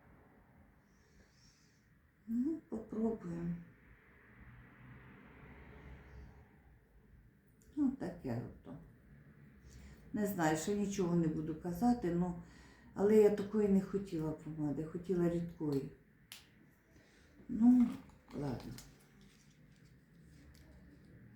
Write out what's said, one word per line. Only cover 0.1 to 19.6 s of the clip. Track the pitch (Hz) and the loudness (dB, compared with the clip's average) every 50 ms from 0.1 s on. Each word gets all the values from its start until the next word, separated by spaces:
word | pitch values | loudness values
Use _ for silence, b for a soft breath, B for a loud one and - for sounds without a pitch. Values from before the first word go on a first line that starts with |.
| - - - - - - - - - - - - - - _ _ _ _ _ _ _ - - _ _ _ - - - _ _ _ _ _ _ _ _ _ _ _ _ _ _ 214 | -20 -20 -20 -20 -20 -20 -20 -20 -20 -20 -20 -20 -20 -20 _ _ _ _ _ _ _ -20 -20 _ _ _ -20 -20 -20 _ _ _ _ _ _ _ _ _ _ _ _ _ _ -4
Ну, | 226 240 247 311 320 - - - | -2 -2 0 0 -2 -4 -6 -8
попробуємо. | - 220 - - - 220 220 220 214 - 180 175 170 170 170 175 170 - - - - - - - - - - - - - - - - - - - - - - - - - - - - - - - - - - - - - - - - - - - - - - - - - - - - - - - - - - - - - - - - - _ _ _ - - - - - - - _ _ _ - - - - - - | -10 -10 -10 -8 -4 -2 -2 -2 -2 -4 -6 -8 -6 -6 -4 -6 -6 -8 -10 -16 -20 -20 -20 -20 -20 -20 -20 -20 -20 -20 -20 -20 -20 -20 -20 -20 -20 -20 -20 -20 -20 -20 -20 -20 -20 -20 -20 -20 -20 -20 -20 -20 -20 -20 -20 -20 -20 -20 -20 -20 -20 -20 -20 -20 -20 -20 -20 -20 -20 -20 -20 -20 -20 -20 -20 -20 -20 -20 -20 -20 -20 -20 _ _ _ -20 -20 -20 -20 -20 -20 -20 _ _ _ -20 -20 -20 -20 -8 -2
Ну, | 294 285 254 | 0 2 2
таке | - - 147 175 170 - - 135 117 120 - - | 2 0 -6 -8 -8 -8 -6 -6 -4 -4 -6 -8
ото. | - - - - - - - - - - - - - - - - - - - - - b b b b b b b b b b - - | -12 -16 -18 -18 -16 -16 -18 -20 -20 -20 -20 -20 -20 -20 -20 -20 -20 -20 -20 -20 -20 b b b b b b b b b b -8 -4
Не | 208 208 190 | -2 -2 -2
знаю, | 196 175 160 156 156 156 | 0 2 2 2 2 0
ще | - 208 208 | 0 -2 -2
нічого | 208 208 196 - 196 185 170 170 | 0 -2 -2 -2 -2 0 2 2
не | 170 165 156 | 2 2 2
буду | 156 156 156 160 156 | 0 -2 -4 -6 -6
казати, | - - 180 175 - 240 240 240 240 - 170 170 | -6 -6 -8 -4 0 2 2 2 2 0 0 2
ну, | 175 180 180 175 B B B B B B B B B B B - | 2 0 0 -2 B B B B B B B B B B B 0
але | - 190 208 220 | 2 6 8 10
я | 214 208 208 | 10 10 8
такої | 202 202 196 - - 220 208 196 | 6 2 -2 -2 0 2 4 4
не | 196 190 | 4 4
хотіла | 190 - - 196 - - 170 160 156 156 | 4 2 -2 -4 -4 -4 -4 -4 -2 -4
помади, | 156 - - 151 151 156 151 147 139 147 156 | -4 -6 -8 -10 -6 -4 -4 -2 -2 -4 -6
хотіла | - - 175 - - 185 175 170 170 | -6 -8 -6 -4 -2 0 2 2 2
рідкої. | 170 170 170 - - - 160 147 139 135 147 156 - - _ _ - - - - - - - - - - - - _ _ _ _ b b b b b b b b b - - - | 2 0 -2 -4 -6 -4 -2 0 0 0 -2 -4 -10 -16 _ _ -20 -20 -20 -20 -20 -20 -20 -20 -20 -20 -20 -20 _ _ _ _ b b b b b b b b b -20 -12 -6
Ну, | - 208 226 247 254 247 240 - - - - - - - - - - | 0 4 6 8 8 8 6 4 0 -4 -12 -18 -20 -20 -20 -12 -8
ладно. | - 147 139 120 - - - - - - - - - - - - - - - - - - - - - | -6 -6 -6 -6 -8 -10 -12 -14 -16 -16 -20 -20 -20 -20 -20 -20 -20 -20 -20 -20 -20 -20 -20 -20 -20